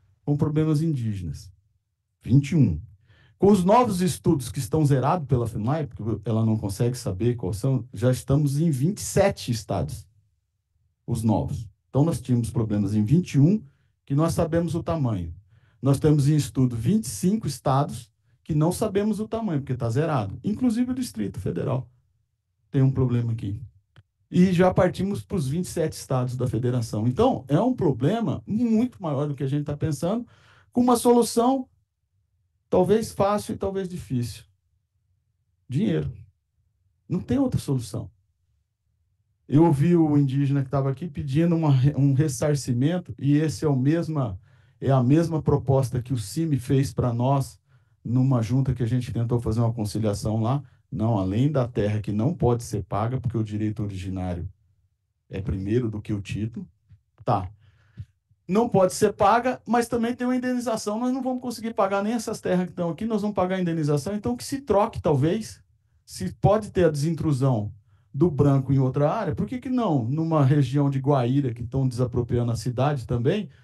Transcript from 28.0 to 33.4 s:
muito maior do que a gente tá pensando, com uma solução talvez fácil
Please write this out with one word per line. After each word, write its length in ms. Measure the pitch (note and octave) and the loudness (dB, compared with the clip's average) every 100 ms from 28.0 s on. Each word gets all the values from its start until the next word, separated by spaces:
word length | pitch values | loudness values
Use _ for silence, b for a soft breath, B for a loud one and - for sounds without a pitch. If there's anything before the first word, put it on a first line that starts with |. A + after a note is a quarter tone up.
| C#3+ A#3 F3+ - - | 0 0 -2 -4 -4
muito 560 | G#3+ A#3+ A3 B3 - | -2 2 2 0 -4
maior 260 | E3+ C3+ D3 | -6 -4 -4
do 80 | C#3 | -4
que 80 | |
a 40 | C#3 | -2
gente 160 | D3 | -2
tá 140 | D3 D3 | -4 -4
pensando, 500 | D#3+ C#3+ E3 A#3 A#3+ b b b b | -2 -2 -2 -4 -6 b b b b
com 80 | B3 | 2
uma 160 | B3 A#3 | 4 4
solução 720 | B3 A#3+ A3+ A3+ A#3+ C4+ B3+ _ _ _ _ _ _ _ _ _ - | 6 6 4 2 2 0 -4 _ _ _ _ _ _ _ _ _ -2
talvez 460 | F3+ F3+ A3 A3 | 2 4 2 0
fácil 400 | - G3 G#3 | 0 0 0